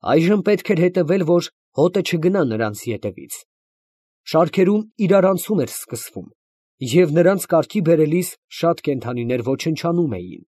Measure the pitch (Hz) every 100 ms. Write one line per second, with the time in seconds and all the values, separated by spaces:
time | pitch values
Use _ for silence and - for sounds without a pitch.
0 | - 143 170 208 190 202 - 185 180 180
1 | 156 190 160 175 165 _ _ - 165 196
2 | 180 175 160 196 143 110 110 104 - 104
3 | 104 90 71 - - _ _ _ _ _
4 | _ _ - 160 170 - 185 208 214 _
5 | 196 196 185 185 - 208 123 - - 120
6 | - - 90 _ _ _ _ _ 131 139
7 | 175 156 175 196 - 165 - 214 165 165
8 | 156 170 175 - _ - 170 165 - 135
9 | 120 123 117 123 113 135 - 156 170 175
10 | 160 98 87 - -